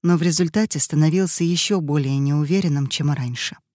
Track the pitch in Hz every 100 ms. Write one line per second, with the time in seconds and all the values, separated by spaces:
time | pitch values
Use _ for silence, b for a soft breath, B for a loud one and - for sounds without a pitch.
0 | 175 175 170 160 175 208 214 147 - 151
1 | 156 175 185 - 170 170 - 202 151 147
2 | 135 139 139 147 147 185 180 143 139 -
3 | 151 143 123 123 - - _